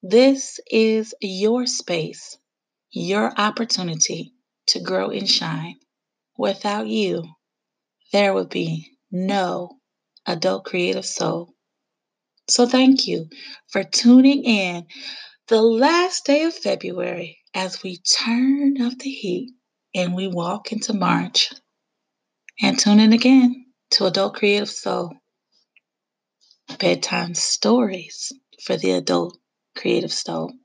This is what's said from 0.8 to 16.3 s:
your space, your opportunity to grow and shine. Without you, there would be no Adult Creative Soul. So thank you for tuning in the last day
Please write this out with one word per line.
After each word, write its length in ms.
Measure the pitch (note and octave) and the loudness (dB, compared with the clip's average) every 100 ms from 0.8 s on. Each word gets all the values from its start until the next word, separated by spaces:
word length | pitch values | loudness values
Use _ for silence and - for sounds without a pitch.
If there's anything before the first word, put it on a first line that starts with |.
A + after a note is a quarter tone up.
| A3 A3 A3 - | 2 2 -2 -8
your 460 | G3+ F#3 G#3 A#3+ B3 | -10 -2 0 0 -2
space, 720 | - - E3+ D#3 - - - _ _ _ _ _ | -6 -6 -6 -6 -10 -20 -20 _ _ _ _ _
your 400 | F3+ E3+ G3+ G#3+ - | -10 -4 -2 -2 -2
opportunity 960 | G#3 G#3+ A3+ - F3+ D#3 - E3 - _ _ _ - | -4 -2 -4 -4 -4 -4 -4 -4 -12 _ _ _ -4
to 120 | F3+ | -4
grow 300 | F3 F#3 G3 | -2 -2 -2
and 180 | G3+ G3+ | -4 -2
shine. 480 | - E3+ D#3+ D#3+ - _ _ _ _ _ - | -2 -2 -8 -10 -16 _ _ _ _ _ -6
Without 500 | G3+ G3 G#3 G#3 A3 | -4 -4 -6 -6 -4
you, 360 | A3 G3 E3+ E3 D#3 _ _ _ _ _ _ _ | -4 -2 -4 -8 _ _ _ _ _ _ _ _
there 220 | - G3+ | 0 2
would 160 | F#3+ - | 0 -2
be 400 | - E3 D#3+ - _ _ | -4 -4 -6 -10 _ _
no 680 | F3+ F#3+ G3+ F3+ F3+ F3+ - _ _ _ _ - | -6 -2 -2 -2 -4 -10 -16 _ _ _ _ -8
Adult 380 | E3+ F#3 F#3+ | -4 -2 -2
Creative 400 | F#3+ F#3 F3 F#3+ F#3+ | -6 -4 -2 -4 -6
Soul. 480 | - E3+ E3 F3 _ _ _ _ _ _ _ _ _ - | -6 -4 -4 -8 _ _ _ _ _ _ _ _ _ -4
So 160 | - A#3+ | 2 4
thank 400 | B3+ C4 C4+ - | 6 6 4 2
you 200 | F3 D#3+ - - - _ | -6 -8 -18 -20 -20 _
for 140 | G3+ | -6
tuning 600 | F#3+ - A#3+ B3+ C4+ C#4 | -2 2 8 10 8 4
in 420 | B3+ G#3+ F#3 F3 E3+ - - - - _ - | 2 0 0 -6 -12 -18 -18 -18 -20 _ 0
the 140 | A3+ | 4
last 640 | A3+ A3+ C#4 E4+ F4+ - | 4 6 4 4 2 -2
day 180 | - | 2